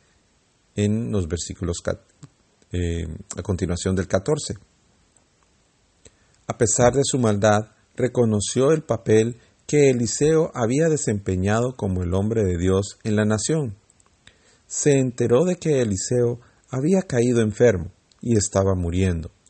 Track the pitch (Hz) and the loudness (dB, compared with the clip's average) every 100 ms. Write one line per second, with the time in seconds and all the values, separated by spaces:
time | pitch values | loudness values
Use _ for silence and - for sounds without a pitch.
0 | _ _ _ _ _ _ _ - 104 110 | _ _ _ _ _ _ _ -4 -2 -2
1 | 120 107 85 87 - 90 85 87 92 90 | -4 -4 -4 -6 -8 -8 -6 -6 -6 -8
2 | _ _ - _ _ _ _ 90 87 85 | _ _ -20 _ _ _ _ -4 -4 -4
3 | 82 78 - - 90 92 85 87 95 92 | -8 -12 -14 -10 -6 -4 -4 -4 -2 -2
4 | 90 95 - 151 - 110 - _ _ _ | 0 -2 0 -4 -6 -12 -16 _ _ _
5 | _ _ _ _ _ _ _ _ _ _ | _ _ _ _ _ _ _ _ _ _
6 | - _ _ _ - - 117 - 123 127 | -20 _ _ _ -12 -2 -2 2 2 2
7 | 135 135 113 101 107 104 113 _ _ - | 0 0 0 2 2 2 0 _ _ -6
8 | 120 127 117 104 - - 135 160 - 110 | -2 0 0 0 -2 0 2 0 -2 -4
9 | - 110 113 120 _ _ - 147 139 123 | 2 2 2 -4 _ _ -2 4 4 4
10 | 117 - 147 160 165 127 113 135 165 151 | 0 0 2 2 0 -2 0 2 2 0
11 | - 104 101 92 98 110 123 - 101 92 | -2 -4 -2 -2 0 0 -2 -4 -4 -2
12 | 87 95 104 113 98 87 92 95 98 - | -2 0 0 0 0 0 2 2 0 -6
13 | 117 107 107 107 - 156 131 98 _ _ | -2 0 0 0 -2 -2 -4 -10 _ _
14 | _ _ _ _ _ _ _ - 147 139 | _ _ _ _ _ _ _ -2 2 2
15 | 131 117 117 123 180 175 160 139 117 95 | 0 -2 2 2 2 -2 -2 0 0 -2
16 | - 123 120 120 - _ _ 131 151 190 | -2 0 0 -4 -12 _ _ -4 0 0
17 | - 123 120 117 107 101 123 95 85 - | 0 0 2 2 0 4 4 4 -4 -14
18 | _ _ 123 113 - 95 98 92 85 87 | _ _ 0 0 2 0 0 0 -2 0
19 | 95 82 82 - | 0 -2 -8 -16